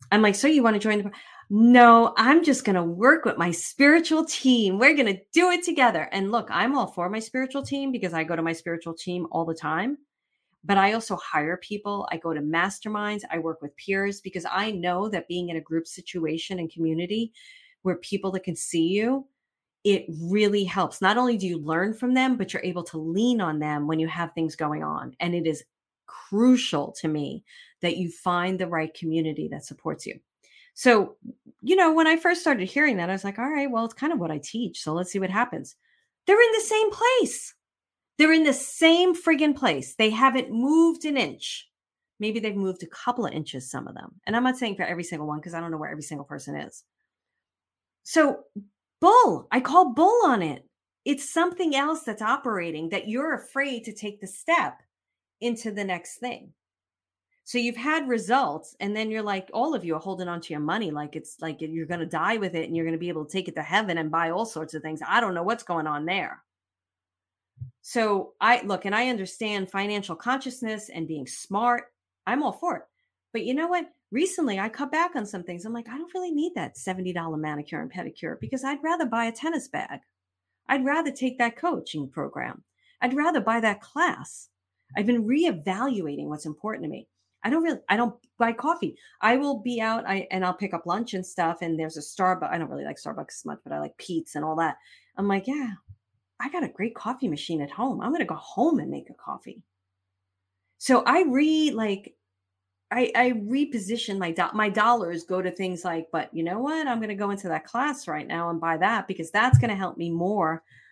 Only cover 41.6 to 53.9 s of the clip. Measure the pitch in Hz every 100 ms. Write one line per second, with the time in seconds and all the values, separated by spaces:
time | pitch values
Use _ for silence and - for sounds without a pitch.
41.6 | - _ _ _ _ - 214 220 220 202
42.6 | 190 185 165 - - 247 - 151 151 135
43.6 | 131 131 - - - - - 226 254 254
44.6 | 233 196 165 170 170 156 151 151 160 165
45.6 | 170 160 151 151 147 147 143 147 139 147
46.6 | 147 - - _ _ _ _ _ _ _
47.6 | _ _ _ _ - 330 285 - - 208
48.6 | - _ _ _ 349 480 466 151 - 247
49.6 | 254 330 320 233 359 480 370 233 160 139
50.6 | - _ _ _ - 277 - 330 359 349
51.6 | 339 277 294 302 - 208 220 277 262 202
52.6 | 170 156 165 175 - 233 311 269 - 269
53.6 | 277 240 226